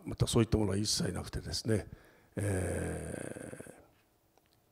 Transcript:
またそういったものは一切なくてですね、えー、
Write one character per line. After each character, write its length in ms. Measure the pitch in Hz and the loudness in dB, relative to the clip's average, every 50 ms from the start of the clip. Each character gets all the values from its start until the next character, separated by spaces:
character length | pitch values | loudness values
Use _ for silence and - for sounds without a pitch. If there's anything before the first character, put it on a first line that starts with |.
| - | -6
ま 100 | - - | -4 0
た 100 | - - | 2 2
そ 140 | - - 120 | 4 6 6
う 20 | |
い 40 | 110 | 6
っ 20 | - | 6
た 80 | - | 4
も 80 | 107 107 | 4 4
の 60 | 95 | 4
は 80 | 98 101 | 2 0
一 120 | 107 104 | 0 0
切 220 | - - - - | 0 0 0 0
な 100 | 90 90 | -2 -4
く 80 | 87 - | -6 -6
て 100 | - 95 | -6 -6
で 120 | - - | -4 -4
す 160 | 82 - - 117 | -4 -2 0 2
ね、 180 | 110 92 - - - - - - - - - _ - | 2 2 0 -4 -12 -18 -20 -20 -20 -20 -20 _ -6
え 1200 | - 101 101 95 92 90 87 87 87 87 85 85 - 82 - - - - - - - - - - - - - | -2 0 0 0 0 0 0 0 -2 -2 -2 -4 -4 -6 -6 -6 -6 -6 -8 -8 -10 -10 -10 -12 -12 -12 -14
ー、 40 | - - - - _ _ _ _ _ _ _ _ _ _ _ _ _ _ _ _ | -18 -20 -20 -20 _ _ _ _ _ _ _ _ _ _ _ _ _ _ _ _